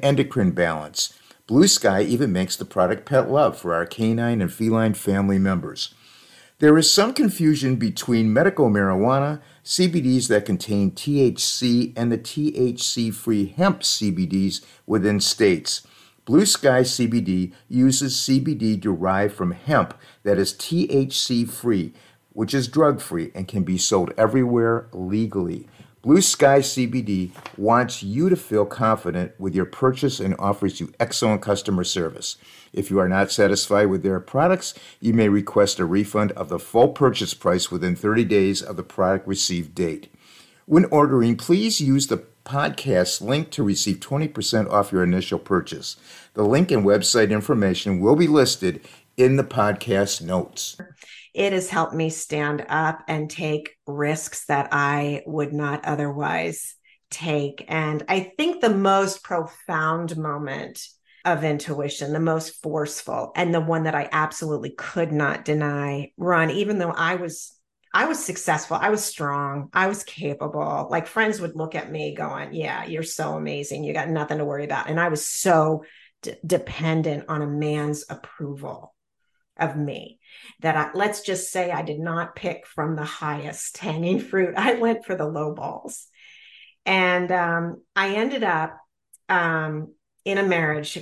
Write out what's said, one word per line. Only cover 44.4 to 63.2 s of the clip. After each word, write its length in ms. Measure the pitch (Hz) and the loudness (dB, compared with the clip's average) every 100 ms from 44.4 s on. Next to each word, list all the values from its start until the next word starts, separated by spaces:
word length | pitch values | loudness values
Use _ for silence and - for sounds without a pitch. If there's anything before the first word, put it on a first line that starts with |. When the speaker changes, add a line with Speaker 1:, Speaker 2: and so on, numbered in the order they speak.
| - 113 101 | -2 0 2
Speaker 1:
off 220 | 104 101 | 0 2
your 120 | 92 | 2
initial 340 | 90 90 - 87 | 2 2 0 -4
purchase. 600 | - 92 - - - - - - - | 0 -2 -2 -8 -12 -14 -18 -20 -10
The 100 | 107 | -2
link 280 | 104 135 180 | 2 4 4
and 120 | 123 | 4
website 460 | 98 104 - 117 104 | 4 4 4 4 4
information 720 | 107 - 120 98 87 101 92 | 2 0 2 2 0 0 2
will 160 | 104 151 | 4 4
be 120 | 165 | 6
listed 600 | 151 123 - 92 - - - _ - | 4 4 2 -2 -4 -10 -20 _ 2
in 180 | 127 135 | 4 4
the 80 | |
podcast 800 | 131 117 104 95 120 98 101 - | 0 0 0 0 0 0 0 -2
notes. 560 | 82 90 - - - - - - - - - | -2 -2 -4 -8 -12 -12 -20 -20 -20 -20 -10
Speaker 2:
It 200 | - 196 | -2 0
has 160 | 185 180 | 0 -2
helped 240 | 190 160 | -2 -2
me 160 | 160 160 | -2 -4
stand 560 | 156 - 151 147 147 - | -4 -6 -4 -2 -4 -2
up 360 | 151 160 156 - | -2 0 -2 -4
and 220 | 156 156 | -6 -6
take 460 | - 156 151 147 _ - | -6 -4 -4 -6 _ -10
risks 600 | 143 147 156 - - - | -4 -2 -2 -6 -10 -2
that 240 | 139 - | -2 0
I 520 | 147 143 147 147 147 - | 0 2 0 -2 -4 -6
would 280 | 156 147 | -4 -4
not 320 | 147 147 147 - | -4 -4 -4 -4
otherwise 880 | 147 147 143 147 165 170 165 - - _ _ - | -4 -4 -4 -4 -2 -4 -6 -12 -18 _ _ -18
take. 560 | - 160 147 143 - - | -10 -2 -2 -2 -6 -6
And 360 | 160 156 151 - | -4 -2 -2 -2
I 220 | 190 190 - | -4 -4 -4
think 220 | 320 349 | -4 0
the 100 | 226 | 2
most 540 | 196 196 196 190 - | 2 4 4 2 -4
profound 920 | - 175 160 - - 160 156 165 165 165 | -6 -6 -6 -10 -8 -4 -2 -2 -4 -6
moment 680 | 156 147 143 143 - - - _ _ _ | -6 -6 -8 -8 -10 -14 -18 _ _ _
of 220 | 180 156 156 | 0 2 0
intuition, 680 | 147 165 143 147 - 143 | -2 -4 -6 -6 -6 -4
the 80 | 156 | -2
most 420 | 165 160 160 - | 0 0 -4 -10
forceful, 680 | 160 156 147 - - 120 | -6 -4 -4 -8 -8 -6